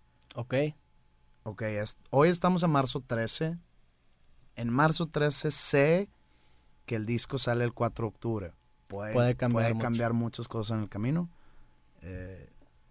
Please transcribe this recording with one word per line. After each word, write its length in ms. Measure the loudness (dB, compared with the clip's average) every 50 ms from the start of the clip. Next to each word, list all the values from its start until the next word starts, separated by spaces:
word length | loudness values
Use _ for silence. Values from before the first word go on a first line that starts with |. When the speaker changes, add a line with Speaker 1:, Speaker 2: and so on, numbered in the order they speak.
| _ _ _ _ -20 -14 -10
Speaker 1:
Ok. 200 | -10 -6 -2 0 0 0 -2 -4 _ _ _ _ _ _ _ _ _ _ _ _ _ -14
Speaker 2:
Ok, 180 | -12 -8 -6
es, 340 | -4 -4 -2 -2 -2 -2 -4 -6 -6 0
hoy 180 | 4 4 6 6
estamos 340 | 4 2 2 2 2 2
en 80 | 2 2
marzo 300 | 2 2 2 0 -2 -6
trece. 580 | -6 -6 -4 -2 0 0 0 0 0 -2 -6 -8 -14 _ _ _ -20 _ _ _ _ _ _ _ _ _ -20 -20 -20 -18 -10
En 140 | -6 -4 0
marzo 360 | 2 4 4 4 4 2 0
trece 440 | 0 0 0 0 2 0 0 0 0
sé 580 | 2 4 4 4 6 6 6 6 4 2 0 -4 _ _ _ _ _ _ _ -20 -20 -20 _ _ _ _ -10
que 100 | -6 -6
el 100 | -4 -2
disco 320 | 0 2 0 0 0 2 0
sale 260 | 2 2 2 0 0
el 80 | -2
cuatro 320 | -2 -2 -4 -4 -2 -4 -6
de 20 | -6
octubre. 420 | -6 -6 -6 -4 -4 -4 -6 -10 -14 _ _ _ _ _ _ -12
Puede, 240 | -10 -8 -6 -2 0
Speaker 1:
Puede 200 | 2 2 2 0
cambiar 280 | 0 0 0 2 2
Speaker 2:
puede 120 | 2 2 0
Speaker 1:
mucho. 80 | 0 -2
Speaker 2:
cambiar 280 | -2 -2 0 0 0
muchas 340 | 0 0 -2 -2 -4 -8 -8 -6
cosas 280 | -6 -6 -4 -2 -4
en 60 | -4 -4
el 40 | -6
camino. 400 | -6 -4 -2 -2 0 -2 -2 -6 -10 -18 -20 -20 -20 -20 -20 -20 -20 _ _ _ _ -18
Eh, 480 | -16 -14 -12 -12 -12 -14 -14 -18 -20 -20 -20 -20 -20 -20 _ _ _ _